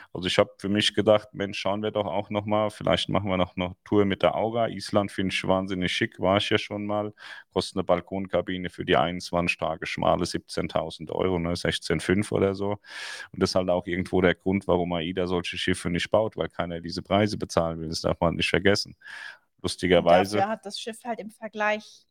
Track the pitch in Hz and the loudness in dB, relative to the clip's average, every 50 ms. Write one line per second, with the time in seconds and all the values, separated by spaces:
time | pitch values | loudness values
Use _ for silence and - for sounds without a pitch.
0 | - - - - 87 92 - - 104 - - - - 98 101 104 101 - - - | -18 -14 -10 -6 -4 0 4 4 4 4 2 -6 -4 -2 0 2 0 0 0 2
1 | 101 110 107 104 - - - 151 98 98 98 - - 98 98 107 107 107 104 107 | 4 6 6 6 4 0 -8 -6 -6 -6 -6 -6 -4 -4 -2 -2 -2 -2 -2 -2
2 | 101 98 76 101 101 - 107 104 101 107 104 107 107 107 - - - - 87 87 | -2 -2 -2 -4 -4 -4 -4 -4 -2 0 0 0 0 0 -2 -2 0 2 2 2
3 | - - 101 92 98 101 95 92 90 - - - 92 90 92 - _ - 110 104 | 2 0 0 0 0 0 0 0 0 0 -2 -4 -4 -4 -6 -8 _ 2 4 4
4 | 101 98 95 87 - 85 76 73 98 113 113 120 117 110 95 95 - - - 107 | 4 4 4 4 4 2 4 2 0 0 0 0 -2 -2 -2 -6 -6 0 0 0
5 | 101 95 - - 98 92 - - - 95 95 95 95 95 101 92 90 87 - - | 0 0 -2 -4 -4 -2 -2 -2 0 2 2 2 2 0 -2 -2 -2 -2 -2 -2
6 | 120 113 - - 104 90 95 104 - - 110 104 - - 104 101 104 104 104 104 | -2 -4 -4 -2 0 2 2 2 2 2 0 0 -2 -2 -8 -8 -6 -4 -4 -4
7 | 104 104 104 - - - - - - _ - 95 90 - - 98 87 - 90 87 | -4 -4 -8 -12 -16 -18 -18 -18 -14 _ -4 -2 -2 -2 -2 -4 0 0 0 0
8 | - - 98 98 98 92 - 87 87 - 92 92 90 87 - - 92 - 87 67 | 0 -4 -6 -6 -4 -2 -2 -2 -2 -2 -4 -6 -6 -8 -8 -6 0 2 4 4
9 | 69 85 90 90 - - - 87 87 87 - - 82 80 80 80 82 - - - | 4 2 0 -4 -6 -4 -2 0 0 0 -2 -2 -4 -4 -4 -6 -8 -8 -4 0
10 | 87 85 82 85 85 85 - 87 - - - - - - - 80 80 82 - - | 2 2 2 2 0 -2 -4 -6 -8 -8 -6 -6 -4 -2 -2 -2 -4 -4 -6 -10
11 | 82 78 - 50 90 92 95 87 82 85 87 87 - 82 80 - - - 85 80 | -10 -6 -2 -2 0 0 0 0 -2 -2 -4 -2 -2 -2 -2 -2 -2 -2 -4 -2
12 | - - 92 98 107 - 104 101 98 98 98 95 98 101 104 - _ - - - | 0 0 0 0 0 0 0 0 0 0 0 -2 -4 -4 -6 -6 _ -14 -16 -14
13 | - - - - - - - - 95 90 - 95 92 92 87 90 - - 87 92 | -12 -12 -12 -14 -14 -12 -4 0 0 2 2 2 2 2 0 0 0 -2 -2 -4
14 | 90 - - 92 92 90 85 - - 92 95 101 - - 90 90 87 87 87 85 | -2 0 2 4 4 4 4 2 0 0 0 0 2 2 2 2 2 0 -2 -2
15 | 80 85 92 95 90 90 92 87 85 - - 90 - - 92 - - 87 85 87 | -4 -4 -2 -2 -2 -2 -2 -2 -2 -4 -6 -6 -2 -2 -2 -2 -2 -2 -2 -2
16 | - - - 104 110 - - - 82 85 - - 87 87 85 85 87 85 85 95 | -2 0 2 2 2 0 -2 -4 -6 -6 -4 -6 -6 -6 -6 -8 -8 -8 -8 -8
17 | - - 101 101 107 101 92 82 87 85 - 85 82 82 82 82 80 80 82 - | -2 2 2 4 4 2 0 -2 -6 -2 0 0 0 0 -2 -4 -6 -6 -6 -2
18 | - 85 85 - - 85 82 85 - - - 80 87 95 101 - - 85 - _ | -2 -2 0 2 2 0 2 0 0 0 0 2 4 4 4 2 0 -6 -12 _
19 | - - - - - - - - _ _ _ _ - 92 - - - 87 90 85 | -20 -18 -16 -16 -14 -16 -18 -20 _ _ _ _ -8 -8 -6 -2 2 6 6 6
20 | 80 85 87 90 101 101 104 104 196 208 220 220 - 196 196 - - 233 220 - | 8 8 8 8 6 4 2 0 0 0 -2 -6 -8 -12 -12 -12 -12 -12 -12 -10
21 | - 247 226 214 269 220 - - 233 214 - 214 214 214 214 220 220 - - - | -8 -8 -8 -8 -8 -12 -14 -14 -14 -10 -6 -4 -2 -2 -2 -2 -6 -12 -20 -20
22 | _ _ | _ _